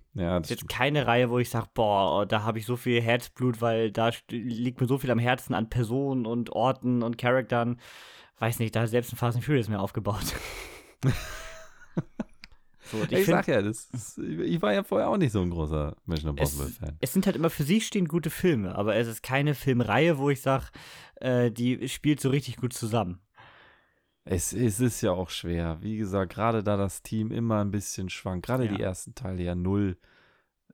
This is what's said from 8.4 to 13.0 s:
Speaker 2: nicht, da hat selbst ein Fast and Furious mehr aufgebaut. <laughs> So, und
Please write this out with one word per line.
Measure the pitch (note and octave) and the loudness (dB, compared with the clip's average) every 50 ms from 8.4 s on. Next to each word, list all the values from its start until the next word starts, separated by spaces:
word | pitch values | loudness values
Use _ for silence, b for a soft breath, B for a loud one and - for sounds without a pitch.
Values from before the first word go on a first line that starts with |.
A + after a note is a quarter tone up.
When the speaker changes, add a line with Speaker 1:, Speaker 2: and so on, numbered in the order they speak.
| A2+ A2+ A2 - | -2 0 0 0
Speaker 2:
nicht, | A#2 A2 - | -2 0 0
da | A2 | 0
hat | A#2 A2+ | 0 2
selbst | G#2+ B2 A#2 - - | 2 2 0 0 -2
ein | - | -2
Fast | - A#2 A2+ | 0 0 0
and | A#2+ A2+ | 0 0
Furious | - D3+ C3+ A2+ G#2 | 2 2 2 2 2
mehr | A2 G2 | 0 -2
aufgebaut. | F#2+ G2 - A2+ G2 G#2 G2+ G2 F#2 F2 - - B B B B B B B B B B B B - | -2 -2 -4 -4 -2 -2 -2 -2 -2 -4 -6 -6 B B B B B B B B B B B B 2
<laughs> | C3 - - - - - - - - - - - - - - - - - - - - - - - - - - - - - - _ _ - - B | 2 2 2 -2 -8 -12 -12 -12 -14 -14 -16 -18 -18 -20 -20 -20 -12 -6 -6 -6 -6 -8 -14 -14 -14 -14 -20 -20 -20 -20 -20 _ _ -20 -20 B
So, | B B | B B
und | A2 | -4